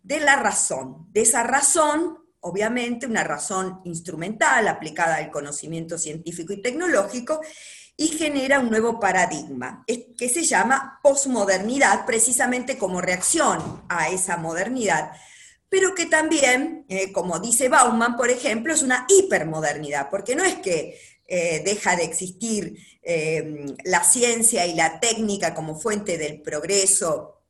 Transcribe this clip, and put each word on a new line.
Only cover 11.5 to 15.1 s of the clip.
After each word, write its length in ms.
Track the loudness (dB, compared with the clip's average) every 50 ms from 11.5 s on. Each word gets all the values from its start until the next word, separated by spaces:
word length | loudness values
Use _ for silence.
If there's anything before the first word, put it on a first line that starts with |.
| 2 0 0 -2 2 2 4 4 4 2 2
precisamente 720 | -2 0 2 2 2 2 2 2 0 0 -2 -2 -4 -4 -4
como 240 | -2 -4 -2 -2 -2
reacción 800 | -2 -2 -2 0 0 2 2 2 2 2 0 -2 -6 -10 -12 -8 -4
a 180 | -2 -2 0 0
esa 300 | 0 -2 -2 -2 -4 -4
modernidad, 720 | -4 -6 -4 -4 -4 -4 -4 -2 0 2 2 0 0 -4